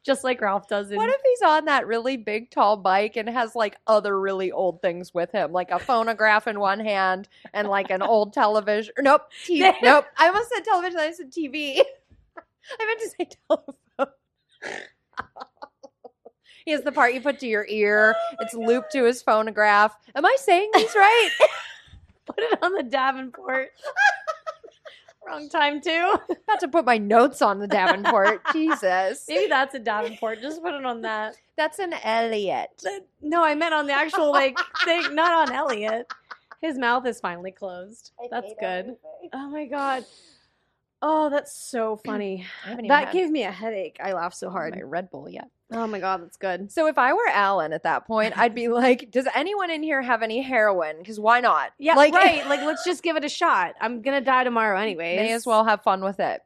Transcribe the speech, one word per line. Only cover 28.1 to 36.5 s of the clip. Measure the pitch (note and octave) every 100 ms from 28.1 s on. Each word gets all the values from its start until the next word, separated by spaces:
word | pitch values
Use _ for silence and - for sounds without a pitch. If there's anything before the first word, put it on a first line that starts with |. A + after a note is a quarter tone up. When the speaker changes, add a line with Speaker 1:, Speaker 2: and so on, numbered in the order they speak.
| A3 G3+ G#3+ G#3+
Speaker 2:
<laughs> |
Jesus. | D#4 D#4+ D4 F#3+ F#3 F#3+ C4+ -
Speaker 1:
Maybe | D4+ G4
that's | C#4 C4+ C4+
a |
Davenport. | A3 G#3+ A3+ A3 A3 A3
Just | C4 D#4+
put | E4+
it | C#4+
on | C4 A#3
that. | A3+ G#3+ G#3+ - _ -
Speaker 2:
That's | D#4 F4+
an | F#4 D#4+
Elliot. | A3 A3+ A#3 G#3+ F#3+ C3 - -
Speaker 1:
That, | - G4+ - _
no, | D4+ E4+
I | D#4+
meant | D4 E4
on | D#4 C#4+
the |
actual, | C#4 D#4 F#4+ D4+
like, | C#4+ C4+ C4 -
Speaker 2:
<laughs> | D#4+
Speaker 1:
thing, | F4+ E4+ E4+
not | D4 E4+ E4 D4
on |
Elliot. | B3+ D4+ A3 G#3+ A3+ - C4+ _ - _